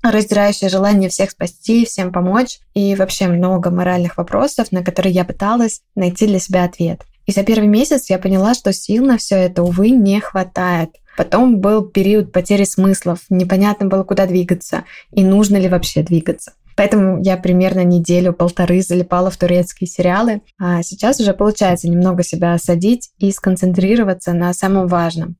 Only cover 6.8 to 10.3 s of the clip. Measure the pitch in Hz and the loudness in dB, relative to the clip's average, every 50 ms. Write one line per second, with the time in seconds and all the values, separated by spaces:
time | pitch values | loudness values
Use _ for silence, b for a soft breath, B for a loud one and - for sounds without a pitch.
6.8 | 170 165 170 - - _ _ _ _ - 196 196 196 202 226 220 208 208 208 214 | -4 -4 -4 -6 -12 _ _ _ _ -4 -2 -2 0 0 2 2 4 4 4 2
7.8 | 277 - 302 262 - - 190 185 185 190 190 190 190 214 247 - - 202 190 - | 2 2 0 -2 0 -2 -4 -2 0 0 0 2 2 2 0 0 0 -2 -2 -2
8.8 | - - 202 226 254 277 247 214 - - 202 190 185 175 180 - 175 180 180 180 | -4 -2 0 0 2 2 2 0 0 0 0 2 2 0 0 0 -2 0 0 2
9.8 | 196 226 262 254 208 196 196 208 208 - | 2 4 4 4 4 4 2 0 -2 -4